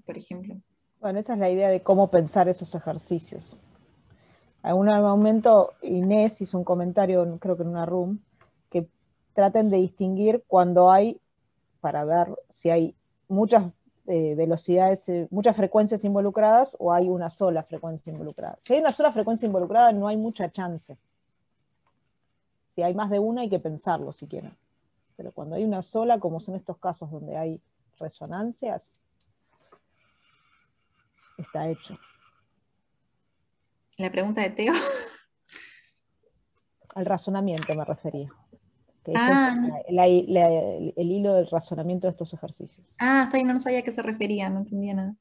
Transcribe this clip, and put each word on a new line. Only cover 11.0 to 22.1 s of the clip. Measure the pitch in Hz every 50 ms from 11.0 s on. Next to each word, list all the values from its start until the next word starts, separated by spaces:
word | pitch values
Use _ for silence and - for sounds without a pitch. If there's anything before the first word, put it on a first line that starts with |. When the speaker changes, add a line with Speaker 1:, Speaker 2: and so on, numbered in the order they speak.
| 208 233 - - _ _ _ _ _ _ _ _ _ _ _ _
Speaker 2:
para | - 147 143 147 151
ver | 151 165 175 170 180 - - - _
si | _ _ - 170
hay | 165 170 165 170 - _ _ _ _ _ _
muchas, | - 190 196 220 208 240 220 185 170 - _ _ _ _ _ _
eh, | 196 180 165 160 151 151
velocidades, | 156 165 160 170 165 - - 175 185 185 190 196 190 _ -
eh, | 180 170 165 -
muchas | 180 208 202 233 208
frecuencias | 220 196 185 - 214 214 208 226 202 208
involucradas | 202 202 202 202 202 190 220 214 214 226 240 269 - - -
o | - 175 175
hay | 175 180 180
una | 180 175 170 165
sola | - - 196 180 165 156 160
frecuencia | - 160 151 - 165 160 156 - 165
involucrada. | 160 156 160 151 - - - - - -
Si | - - 247
hay | 311
una | 320 277 214
sola | - 302 294 226
frecuencia | 220 208 226 233 220 247
involucrada, | 214 190 185 180 170 202 233 240 233
no | 214 202 202
hay | 208 214
mucha | 214 220 233 220 - 185 170
chance. | - 202 185 175 170 160 - - 135 - _ _ _ _ _ _ _ _ _ _ _ _ _ _ _ _ _ _ _ _ _ _